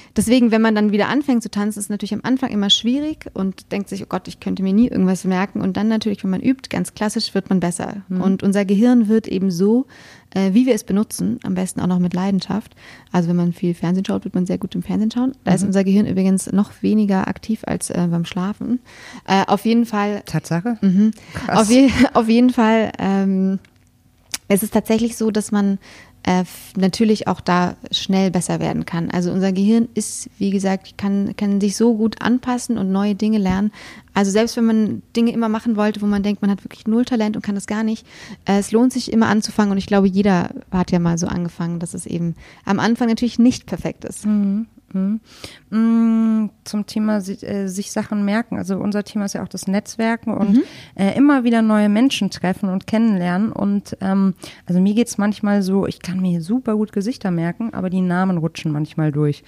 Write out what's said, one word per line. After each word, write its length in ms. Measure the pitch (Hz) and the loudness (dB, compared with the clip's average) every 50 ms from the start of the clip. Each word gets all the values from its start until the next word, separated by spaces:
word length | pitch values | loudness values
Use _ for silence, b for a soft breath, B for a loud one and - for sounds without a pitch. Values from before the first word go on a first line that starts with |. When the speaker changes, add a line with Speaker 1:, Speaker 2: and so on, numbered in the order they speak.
| B B B | B B B
Speaker 1:
deswegen, 360 | 226 196 220 240 262 240 233 | -2 2 4 4 4 4 4
wenn 100 | 220 220 | 4 4
man 120 | 226 226 220 | 4 2 2
dann 180 | 208 214 208 | 2 2 2
wieder 160 | 202 202 202 - | 2 0 0 0
anfängt 340 | 220 277 294 - 254 233 | 0 -2 0 0 0 0
zu 80 | - 202 | -2 -4
tanzen, 280 | - 202 202 214 208 202 | -4 -4 -4 -4 -4 -6
ist 80 | 208 | -6
es 20 | - | -8
natürlich 220 | 208 196 214 196 | -6 -8 -6 -6
am 80 | 208 - | -6 -6
Anfang 280 | - - 262 262 262 - | -2 -2 -2 -2 -2 -2
immer 200 | - 208 196 202 | -2 -2 0 0
schwierig 560 | - - - 233 247 285 294 311 311 - - - | 0 0 0 0 -2 0 -2 -4 -6 -8 -12 -12
und 400 | - - 190 190 185 - - _ | -6 -6 -4 -4 -6 -8 -10 _
denkt 160 | - 202 196 - | -8 -8 -6 -8
sich, 140 | 196 190 | -10 -10
oh 40 | - - | -8 -8
Gott, 200 | - 185 - - | -8 -8 -8 -10
ich 120 | - - | -16 -10
könnte 220 | - 190 185 185 | -6 -6 -4 -2
mir 120 | 190 190 196 | -2 2 4
nie 140 | 208 240 247 | 4 2 2
irgendwas 360 | - - 185 185 185 175 - | 2 0 2 2 0 0 -2
merken. 380 | 185 190 180 196 196 - 214 | -2 -2 -2 -2 -4 -4 -4
Und 140 | - 190 180 | -4 -4 -2
dann 120 | 190 208 220 | -2 0 0
natürlich, 340 | 220 220 - 220 202 - | 0 0 -2 -4 -4 -4
wenn 80 | - 190 | -4 -4
man 120 | 185 - | -4 0
übt, 260 | - 247 269 - - - | 0 0 -2 -2 -6 -6
ganz 260 | - - 180 - - | -6 -4 -4 -6 -6
klassisch, 400 | - 214 214 - 226 208 - - | -6 -6 -4 -2 -4 -4 -2 -4
wird 140 | 196 190 - | -4 -2 0
man 100 | 196 185 | 0 0
besser. 440 | 175 175 175 - - - - 202 190 - | 0 -2 -4 -4 -8 -10 -10 -12 -10 -6
Speaker 2:
Mhm. 120 | 185 185 | -4 -2
Speaker 1:
Und 220 | 180 190 190 190 | 0 0 0 2
unser 220 | - 202 190 202 202 | 0 0 0 2 2
Gehirn 440 | 190 208 196 233 247 254 240 220 202 | 2 2 4 4 6 6 4 4 4
wird 180 | 220 226 220 | 2 2 0
eben 240 | - - 185 190 190 | -2 -2 -2 -2 -2
so, 360 | 175 165 190 208 226 247 269 B B B B B B B B B - | 0 2 2 4 4 2 0 B B B B B B B B B -2
äh, 180 | 190 196 190 | 0 0 4
wie 140 | 185 233 254 | 4 4 4
wir 80 | 262 240 | 4 2
es 100 | 220 233 | 0 0
benutzen, 560 | - 196 202 220 - - - 175 202 233 - - | 0 0 0 0 -2 -4 -4 -4 -4 -4 -4 -4
am 100 | - 190 | -4 -2
besten 260 | 185 185 185 - - | -2 -4 -4 -4 -2
auch 60 | - | -2
noch 120 | 180 185 180 | 0 2 2
mit 160 | 180 180 180 | 0 0 -2
Leidenschaft. 600 | 180 185 202 196 185 - - 190 208 - - - B B B B B B B | -2 -2 0 0 -2 -2 -2 -4 -4 -6 -8 -16 B B B B B B B
Also 180 | - 180 170 165 | -2 0 0 2
wenn 80 | 175 | 0
man 160 | 175 175 175 | 0 0 0
viel 220 | 165 - - 175 170 | -2 -2 -2 -2 -2
Fernsehen 300 | - - 165 180 190 190 | -2 -2 -2 -2 -2 -2
schaut, 200 | - 196 196 - | -2 -4 -4 -4
wird 100 | 196 - | -4 -2
man 120 | 185 180 | -2 -2
sehr 120 | 180 180 180 | -2 -2 -4
gut 160 | 208 180 - | -4 -6 -6
im 80 | 180 | -6
Fernsehen 280 | 180 - 180 190 214 220 | -6 -4 -2 -2 -2 -2
schauen. 220 | - 247 247 262 - - - | 0 -2 -2 -2 -4 -4 0
Da 100 | 185 180 | 0 2
ist 80 | 160 | 2
Speaker 2:
Mhm. 60 | 196 202 | 2 2
Speaker 1:
unser 140 | 185 196 | 2 2
Gehirn 240 | 190 196 196 208 214 | 2 4 4 4 2
übrigens 460 | - 185 185 190 190 190 185 - - | 2 0 2 2 2 2 2 0 0
noch 180 | - 196 208 - - - | 0 0 0 0 -4 -4
weniger 440 | - 196 208 214 214 196 196 190 - | 0 2 2 2 2 2 2 0 0
aktiv 360 | - 190 - - - 220 - - | -2 -6 -6 -6 -6 -6 -4 -4
als, 240 | - - 180 - - | -4 -4 -4 -4 -4
äh, 160 | - 175 175 175 | -2 -2 0 0
beim 160 | 170 170 170 | 0 -2 -2
Schlafen. 540 | - - 185 180 196 214 - - - 240 247 B B B B B B B 214 B | -4 -6 -6 -6 -6 -6 -6 -4 -4 -4 -4 B B B B B B B -14 B
Äh, 180 | - 190 190 190 | 0 0 0 2
auf 180 | - 202 196 - | 2 0 0 2
jeden 220 | 220 233 233 233 | 2 2 2 2
Fall. 360 | 226 - 208 202 208 208 202 - | 0 -2 -2 -2 -2 -4 -6 -6
Speaker 2:
Tatsache? 500 | - - 156 - - 160 170 180 240 233 214 | -6 -4 -4 -2 -2 -4 -2 -2 -4 -2 0
Speaker 1:
Mhm. 300 | - 190 180 196 214 220 214 B B B B | 2 2 4 4 4 2 0 B B B B
Speaker 2:
Krass. 240 | B 269 - - 202 | B -6 0 2 2
Speaker 1:
Auf 80 | 220 202 | 4 6
je-, 180 | 240 262 277 254 | 6 6 6 6
<laughs> 240 | - 254 247 - | 6 4 4 4
auf 160 | - 247 233 226 | 4 2 4 4
jeden 220 | 226 233 254 254 | 4 4 4 4
Fall, 420 | 247 - 226 220 226 226 214 - - - | 4 4 4 4 4 2 0 -2 -4 -4
ähm, 600 | - 190 196 196 196 196 190 190 190 190 190 185 - _ _ _ _ _ _ _ _ _ _ _ _ _ - - _ | -2 0 0 2 2 2 2 2 0 0 -2 -4 -6 _ _ _ _ _ _ _ _ _ _ _ _ _ -14 -12 _
es 160 | - 202 185 | 0 0 0
ist 120 | 220 208 - | 0 0 -2
tatsächlich 420 | 220 202 - 220 220 233 233 233 | -2 0 0 0 0 0 -2 -2
so, 140 | - 220 220 | -2 -2 0
dass 200 | 202 214 202 - | 0 -2 -2 0
man 280 | 214 208 202 196 196 196 B B B B B B B _ - | 0 0 2 0 -2 -2 B B B B B B B _ -2
äh, 140 | - 180 180 | 0 0 0
f-, 320 | 180 - - - - - - | 0 -4 -8 -16 -20 -10 -2
natürlich 520 | 185 185 185 - - 226 214 220 208 - - | 0 0 0 2 2 2 2 2 2 0 -4
auch 120 | 185 - | -4 -4
da 360 | - - 175 180 180 180 - - - - | -2 0 0 2 0 0 -4 -8 -10 -8
schnell 400 | - - - - 190 190 196 190 | -6 -6 -2 0 0 2 2 2
besser 300 | 170 180 170 - 170 160 | 0 -2 -2 -2 -4 -2
werden 240 | 165 160 - 156 165 | -2 -2 -4 -4 -4
kann. 260 | - - 165 165 - | -4 -4 -4 -4 -2
Also 220 | - 180 175 175 | -2 -2 -2 -2
unser 200 | 175 190 185 190 | 0 0 0 0
Gehirn 360 | 190 190 196 208 226 233 233 233 - | 0 2 2 4 4 2 2 0 -4
ist, 340 | 220 214 - - - - - - - | -6 -6 -6 -8 -12 -14 -14 -8 -4
wie 120 | 196 196 | -2 -2
gesagt, 480 | 190 202 190 190 190 190 - - - - | -2 0 0 -2 -2 -4 -6 -12 -10 -6
kann, 360 | 202 202 196 202 196 - - | -4 -2 0 0 -2 -4 -4
kann 240 | - 208 202 202 196 | -4 -2 0 0 0
sich 160 | 196 202 190 | 0 0 0
so 200 | - 220 240 233 | 2 2 2 2
gut 240 | 214 220 220 - - | 2 0 -2 -2 -2
anpassen 560 | - 202 240 254 - 254 247 247 - - 233 | -2 0 0 0 0 -4 -4 -4 -4 -4 -4
und 160 | 196 190 185 | -2 -2 0
neue 220 | 190 196 202 208 208 | 0 0 0 0 0
Dinge 240 | 190 214 214 220 214 | 0 0 0 0 2
lernen. 340 | 196 185 185 190 208 214 B B B B B B B B | 2 0 0 0 0 -2 B B B B B B B B
Also 180 | - 196 202 196 | -2 0 0 2
selbst 260 | 190 214 233 226 - | 2 2 0 0 0
wenn 100 | 240 226 | 0 0
man 360 | 226 226 220 214 202 117 104 - _ - | 2 2 2 0 0 -2 -6 -10 _ -2
Dinge 160 | 233 233 233 | 0 0 2
immer 160 | - 226 233 220 | 2 0 -2 -2
machen 280 | 214 226 - 240 220 | -2 -2 -2 -2 0
wollte, 260 | 208 208 214 214 208 | 2 0 0 0 0
wo 40 | 208 | 0
man 160 | 208 208 202 | 0 0 0
denkt, 200 | 196 208 208 - | 0 0 -2 0
man 80 | - 202 | 0 0
hat 140 | 202 190 - | -2 -2 -6
wirklich 220 | - - - - | -12 -18 -8 -4
null 180 | 214 220 233 247 | 0 0 0 2
Talent 320 | - 262 226 214 220 214 | 0 0 0 0 -2 -2
und 60 | 220 | -4
kann 120 | - - 202 | -4 -4 -6
das 120 | 196 - | -6 -6
gar 180 | - 214 214 220 | -4 -4 -2 -2
nicht, 220 | 220 220 - B B B B B B 208 B _ | -2 -4 -6 B B B B B B -20 B _
äh, 140 | - 196 202 | 0 0 0
es 140 | 202 - | 2 2
lohnt 200 | 214 220 247 262 | 2 4 4 4
sich 200 | - 254 - - | 2 -2 -4 0
immer 160 | - 226 226 220 | 2 2 4 4
anzufangen 440 | 202 220 - - - - 208 202 | 2 0 0 0 0 0 2 2
und 60 | 196 196 | 0 -2
ich 80 | 190 | 0
glaube, 220 | - 202 196 196 202 | 2 4 4 4 4
jeder 420 | 185 196 202 208 190 175 - - - - - - | 4 4 4 4 4 2 2 -2 -6 -12 -10 -4
hat 200 | - 180 180 - | -2 -2 0 2
ja 80 | 185 175 | 2 2
mal 180 | 170 170 170 | 2 2 0
so 120 | 170 180 - | 0 -2 -4
angefangen, 500 | - 180 175 170 - - 175 170 175 170 | -4 -4 -4 -6 -6 -6 -6 -6 -6 -6
dass 160 | 170 170 - | -8 -8 -10
es 100 | 180 - | -12 -8
eben 280 | - 175 170 170 170 165 B B B B B B | -6 -4 -4 -4 -4 -4 B B B B B B
am 160 | 185 196 - | -2 0 0
Anfang 280 | 131 214 233 - 254 226 | 2 0 0 0 0 0
natürlich 300 | 233 - 247 233 - - | 0 0 -2 -2 2 4
nicht 280 | 226 254 240 - - | 4 4 4 0 -4
perfekt 380 | - 190 - - - - - - | -10 -8 -6 -6 -6 -8 -8 -10
ist. 220 | - - - - | -12 -10 -6 -2
Speaker 2:
Mhm. 400 | 208 214 208 202 196 196 214 226 - _ - _ - | 0 0 2 2 0 0 -2 -4 -8 _ -20 _ -8
Mhm. 280 | - 190 190 196 214 220 B B B B B B B B B _ | -4 -2 -2 -2 -2 -4 B B B B B B B B B _
Mm, 800 | - 220 226 226 226 226 226 226 226 226 226 220 220 220 214 202 - _ _ | 0 2 2 4 4 4 4 4 4 2 2 2 2 0 0 -2 -6 _ _
zum 220 | - - 214 202 | -6 -6 -6 -6
Thema 340 | - - 220 214 214 214 208 | -4 -4 -2 0 0 0 -2
si-, 240 | 185 190 202 - - | -2 -6 -10 -10 -8
äh, 220 | - 202 202 196 | -6 -4 -4 -4
sich 240 | 190 180 196 202 - | -4 -6 -8 -8 -6
Sachen 340 | - 220 214 - 214 208 202 | -6 -6 -4 -2 -2 -2 0
merken. 320 | 196 202 226 240 - - | 0 0 -2 -2 -4 -6
Also 220 | 208 180 180 196 185 | -6 -4 -4 -4 -2
unser 240 | - 208 202 208 202 | -2 -2 -2 -2 -4
Thema 200 | - - 214 202 | -4 -6 -6 -4
ist 100 | 202 - | -4 -6
ja 80 | - | -8
auch 60 | 196 - | -8 -8
das 180 | - 185 - | -10 -8 -4
Netzwerken 640 | - 190 208 208 - - - 226 226 233 226 - 226 | -2 -2 -2 -4 -6 -4 -2 -2 -2 -2 -2 -4 -4
und, 200 | 208 - - 208 | -2 0 2 4
Speaker 1:
Mhm. 100 | 202 254 370 B B B B B B | 4 4 2 B B B B B B
Speaker 2:
äh, 220 | - 196 196 - | -2 0 0 2
immer 280 | - 277 294 285 262 233 | 4 4 4 4 4 2
wieder 160 | 240 233 226 | 2 2 4
neue 280 | 220 220 214 214 208 208 | 4 4 4 4 4 4
Menschen 420 | 202 214 254 277 - - 202 185 | 4 4 2 2 2 0 -2 -4
treffen 380 | - - - 180 190 - - 190 | -4 -2 -2 -2 -2 -2 -2 -2
und 180 | 185 190 - | -2 -4 -2
kennenlernen. 680 | - - 220 226 226 208 185 175 175 175 185 214 220 | -2 0 2 2 2 2 0 0 0 0 0 -2 -2
Und, 440 | - - - 202 202 202 - - - - | -2 -2 -2 0 -2 -2 -4 -6 -8 -4
ähm, 340 | 190 190 190 196 196 190 175 B B B B B B | -2 0 2 2 2 2 0 B B B B B B
also 160 | - 175 180 | 0 2 2
mir 140 | 185 202 208 | 2 4 2
geht's 240 | 226 233 - - - | 2 0 0 -2 -2
manchmal 440 | 202 208 202 - - 208 202 202 | -2 -2 -2 -2 0 0 2 2
so, 240 | 190 185 190 196 180 | 2 0 0 0 0
ich 140 | - - - | -2 -6 -8
kann 200 | - 180 175 185 | -10 -6 -4 -2
mir 200 | 185 185 175 170 | 0 0 -2 -2
super 360 | 160 170 226 262 254 233 214 | -2 -2 -4 -2 -2 -2 -2
gut 160 | 214 214 208 | -2 -2 -2
Gesichter 380 | - 208 190 220 269 - - 190 | -4 -4 -4 -4 -6 -4 -4 -2
merken, 420 | 175 165 165 170 170 - 226 226 - | -2 -2 -2 -4 -4 -6 -8 -8 -6
aber 160 | - 185 185 | -6 -4 -4
die 100 | 175 185 | -2 -2
Namen 380 | 185 180 175 180 190 190 185 165 | 0 0 0 0 0 0 0 0
rutschen 320 | 156 165 - - - 160 | -2 -4 -4 -6 -4 -4
manchmal 380 | 147 147 156 - - - 156 151 | -2 -2 -4 -4 -2 -2 0 0
durch. 300 | 139 151 151 147 143 - B | 0 0 0 0 -2 -4 B